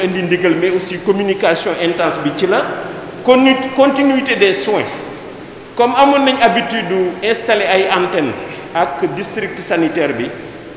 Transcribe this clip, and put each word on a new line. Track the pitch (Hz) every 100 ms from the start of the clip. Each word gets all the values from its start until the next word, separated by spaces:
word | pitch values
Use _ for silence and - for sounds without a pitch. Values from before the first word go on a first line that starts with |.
indi | 185 185
ndigal, | 175 175 180
mais | 160 180
aussi | 185 180 185
communication | 208 190 202 190 196 165 196 165
intense | 170 170 165 147
bi | 147 -
ci | 185
la, | 220 - - - - - - -
connu-, | 254 262 262 262 -
continuité | 277 277 277 269 262 220
des | 196
soins. | 185 - 202 - - - - - - - - - -
Comme | 240 254
amoon | 277 285
nañ | 269 247
habitude | 226 214 - 226 175
du | 190 180 175 208
installer | 226 - 214
ay | 190 190 190
antennes | 190 180 190 139 104 - - -
ak | 165 175 - 175 156
district | 202 220 202 -
sanitaire | 175 175 160 170 143
bi, | 117 123 - - - -